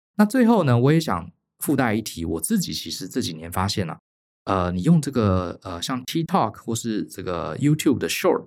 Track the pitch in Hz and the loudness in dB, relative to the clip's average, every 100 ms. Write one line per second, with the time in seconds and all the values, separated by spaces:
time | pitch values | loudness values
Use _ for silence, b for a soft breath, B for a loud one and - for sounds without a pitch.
0 | _ - 208 262 226 233 147 120 131 160 | _ 0 2 4 4 4 4 4 4 4
1 | 160 90 80 - _ _ - 139 123 107 | 2 -2 -6 -16 _ _ -2 0 2 0
2 | - - 82 82 - 220 170 - - - | -4 -6 -6 -4 -2 -2 -2 -6 -8 -10
3 | 92 135 101 80 82 92 98 107 85 80 | -8 -6 -6 -6 -8 -2 -2 -2 -4 -6
4 | _ _ _ _ - 95 87 90 117 170 | _ _ _ _ -2 0 0 0 4 4
5 | 139 127 104 92 90 - 98 85 - 127 | 2 2 2 2 0 -8 -12 -8 -6 -8
6 | - 165 160 196 113 - - 117 120 104 | -6 -4 0 0 0 -4 -6 -6 -4 -4
7 | - - 95 87 80 - 147 151 156 110 | -6 -8 -8 -6 -6 0 2 2 2 2
8 | 85 - 180 - | 0 0 0 0